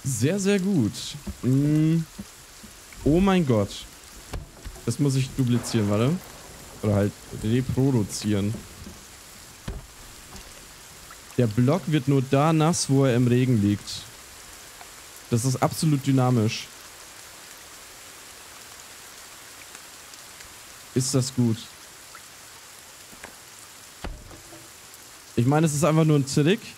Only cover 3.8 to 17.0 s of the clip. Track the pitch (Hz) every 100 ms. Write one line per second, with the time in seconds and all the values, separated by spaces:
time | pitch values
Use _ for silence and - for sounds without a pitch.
3.8 | - - - - - - - - - -
4.8 | - 120 143 135 131 - 127 120 - 117
5.8 | 104 104 120 180 - - - - - -
6.8 | 110 101 101 - - - 104 120 131 -
7.8 | 135 127 98 - 107 104 101 110 - -
8.8 | - - - - - - - - - -
9.8 | - - - - - - - - - -
10.8 | - - - - - - 120 104 123 170
11.8 | 185 151 139 139 135 135 151 160 156 175
12.8 | - 135 139 117 123 123 127 120 101 104
13.8 | - - - - - - - - - -
14.8 | - - - - - 120 123 131 156 -
15.8 | 160 143 131 131 127 123 110 - - -
16.8 | - -